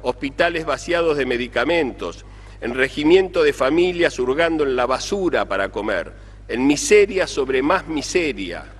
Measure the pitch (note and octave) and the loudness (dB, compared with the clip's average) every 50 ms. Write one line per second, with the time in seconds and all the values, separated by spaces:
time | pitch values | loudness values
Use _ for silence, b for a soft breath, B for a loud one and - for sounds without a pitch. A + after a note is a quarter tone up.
0 | - A#2+ B2+ - - C#3 - - E3+ E3+ E3+ E3 D#3+ D3+ C#3 C3 - F3 E3+ E3+ | -2 -4 -4 -4 -8 -8 -2 0 0 0 0 -4 -4 -4 -4 -4 -2 -2 0 0
1 | E3+ E3 D3+ D3 C3 B2+ B2 A#2+ B2 A#2 - A#2+ A#2+ C#3+ F3 E3+ D3+ B2 G2+ G#2 | 2 0 0 0 0 -2 -2 -4 -4 -4 -2 -2 0 2 2 2 0 0 -4 -6
2 | G2+ F2 E2+ - - B B B B B B B - A#2 A#2+ C3 C3 C3+ - D3 | -10 -10 -10 -12 -18 B B B B B B B -8 -8 0 0 0 0 0 0
3 | D3+ D#3 F3 F#3+ F#3+ F#3 - F3 D3+ D3 C#3 - C3+ C3 D3+ E3+ F3 F3+ F3+ E3+ | 4 6 6 6 6 4 2 2 2 2 2 2 0 2 4 2 2 2 2 0
4 | E3+ D3 - - B2 B2 C3 D3+ E3+ E3 E3 D#3 D3 C#3 B2+ B2 B2 B2 C3 B2+ | 0 0 0 0 -2 -2 0 2 2 0 2 0 0 0 2 0 0 0 0 -2
5 | - - G3 G3+ F#3 E3+ C3 A#2 G2+ - G2 G2 G2 F#2+ - G#2+ G2+ A2 G2+ F2+ | -2 -4 -4 -2 0 0 0 0 0 0 -2 -2 -2 -2 -4 -6 -4 -2 -2 -2
6 | D#2+ D2+ B B B B B B B - G#2+ A#2 C3 C#3 D3 C#3+ - - G#3 G#3 | -4 -6 B B B B B B B -8 -4 0 2 2 2 2 2 4 6 6
7 | G3+ G3 F#3 F#3 E3+ - - D#3 C3+ B2 C3 C3 C3 D3+ F#3 F#3 D3+ E3 D#3+ C#3+ | 6 4 2 -2 -2 -2 -2 -4 -2 0 0 0 2 2 0 0 0 -4 -6 -6
8 | B2+ - - F#3 E3+ D3+ A#2 G2+ G2 E2+ E2+ D#2+ C#2 A#1 - | -6 -2 -2 -2 -2 -2 -4 -6 -8 -8 -10 -12 -12 -16 -20